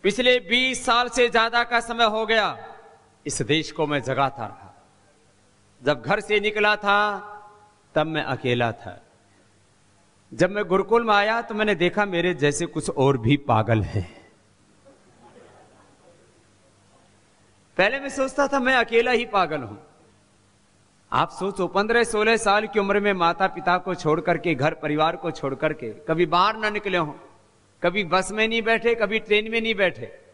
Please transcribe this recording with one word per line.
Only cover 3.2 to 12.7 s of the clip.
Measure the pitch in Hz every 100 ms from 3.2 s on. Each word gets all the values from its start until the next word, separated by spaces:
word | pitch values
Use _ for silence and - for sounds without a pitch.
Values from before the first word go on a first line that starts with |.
इस | 147 -
देश | 117 156 151
को | - 151
मैं | 147
जगाता | 123 131 135 123
रहा। | 107 - 98 - _ _ _ _ _ _ _ _ _ _
जब | 131 147
घर | - 208
से | 208 208
निकला | 208 208 208
था | 208 202 202 208 196 - - - - - _ _
तब | 156 160
मैं | 156
अकेला | - 131 127 120 117
था। | 110 92 92 _ _ _ _ _ _ _ _ _ _ _ _ _
जब | 113 180
मैं | 208
गुरुकुल | 202 190 196 233
में | 226
आया | 202 208 233
तो | 226
मैंने | 214 214
देखा | 175 175 208
मेरे | 202 175 175
जैसे | 160 147 143
कुछ | 165